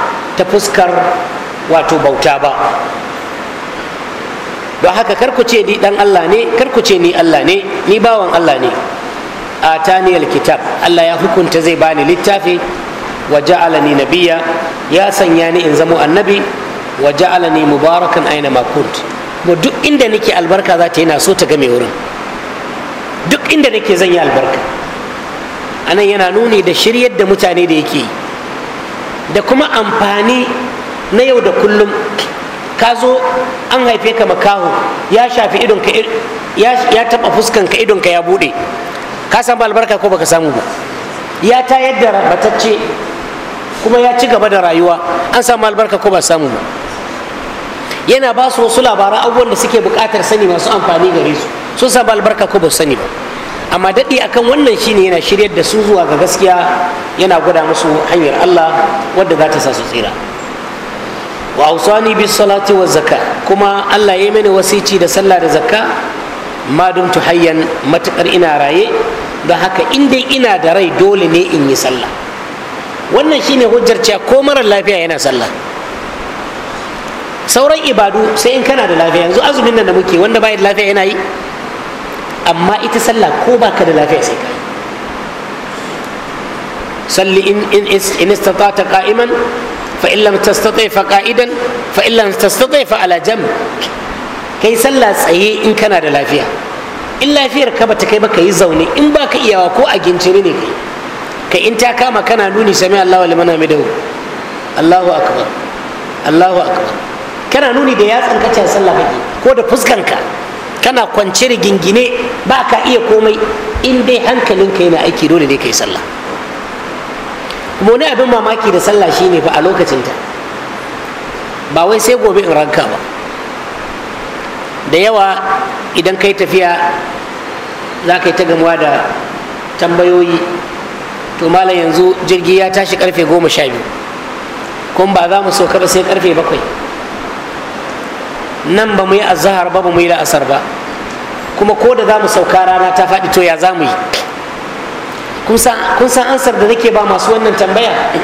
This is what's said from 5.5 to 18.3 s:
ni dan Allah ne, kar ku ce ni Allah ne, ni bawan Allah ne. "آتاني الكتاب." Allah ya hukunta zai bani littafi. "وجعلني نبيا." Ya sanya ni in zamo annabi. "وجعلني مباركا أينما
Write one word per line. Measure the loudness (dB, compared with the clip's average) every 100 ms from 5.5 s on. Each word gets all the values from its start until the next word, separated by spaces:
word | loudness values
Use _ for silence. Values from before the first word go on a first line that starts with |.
| 2
ni | 0 2
dan | 0 2
Allah | 4 4 2
ne, | 2 2 0
kar | 0
ku | 0
ce | 2 2
ni | 2 2
Allah | 2 4
ne, | 2 0 -2 -4 0
ni | 2
bawan | 4 2 2 2
Allah | 2 2
ne. | 0 -2 -6 -10 -10 -12 -12 -12 -12 -2
"آتاني | 0 2 2 4 4 2
الكتاب." | 2 0 0 0 -2 -2
Allah | 0 2
ya | 2 2
hukunta | 0 2 2 2
zai | 2 2
bani | 2 2
littafi. | 2 2 2 0 0 -2 -2 -8 -10 -10 -10 -10 0
"وجعلني | 0 4 4 4 2 2 2
نبيا." | 2 2 2 2 -2 -4 -6 -8 0
Ya | 2 2
sanya | 2 2 4 4 2
ni |
in | 2
zamo | 2 2 2
annabi. | 4 2 2 0 0 -8 -10 -10 -10 0
"وجعلني | 0 2 2 2 2 2
مباركا | 2 4 4 2 2 0
أينما | 0